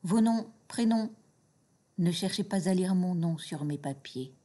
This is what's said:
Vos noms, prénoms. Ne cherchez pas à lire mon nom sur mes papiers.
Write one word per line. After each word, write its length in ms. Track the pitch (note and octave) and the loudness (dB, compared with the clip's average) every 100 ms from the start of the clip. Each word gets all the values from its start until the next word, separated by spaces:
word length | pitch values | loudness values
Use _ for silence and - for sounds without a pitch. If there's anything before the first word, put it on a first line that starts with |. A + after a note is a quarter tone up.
Vos 180 | F3+ A3 | 2 4
noms, 300 | A3+ A3+ A3 - _ | 4 2 -2 -16 _
prénoms. 460 | - A#3 A3+ A3 - _ _ _ _ _ _ _ - | 0 2 2 0 -8 _ _ _ _ _ _ _ 0
Ne 120 | F3 | 0
cherchez 320 | E3+ F#3+ F#3+ | 2 -2 -2
pas 260 | G3+ G3 F3 | -2 0 2
à 40 | |
lire 200 | F#3 F#3 | 2 2
mon 200 | F#3 F3+ | 2 2
nom 220 | F3+ E3 E3 | 0 0 -2
sur 280 | - D#3 | -6 -6
mes 120 | D3 C#3+ | -4 -4
papiers. 560 | C#3+ C#3 - B2+ C3 - | -6 -8 -10 -10 -10 -12